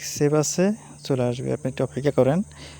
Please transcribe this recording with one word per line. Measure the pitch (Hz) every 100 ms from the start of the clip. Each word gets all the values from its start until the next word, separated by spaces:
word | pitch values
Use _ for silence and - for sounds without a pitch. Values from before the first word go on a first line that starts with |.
সেভ | - - 147
আছে, | 151 147 - 185 220 - -
চলে | - 135
আসবে, | 123 120 131
আপনি | 127 131
একটু | 127
অপেক্ষা | 131 - 143 -
করেন। | 127 160 208 - - -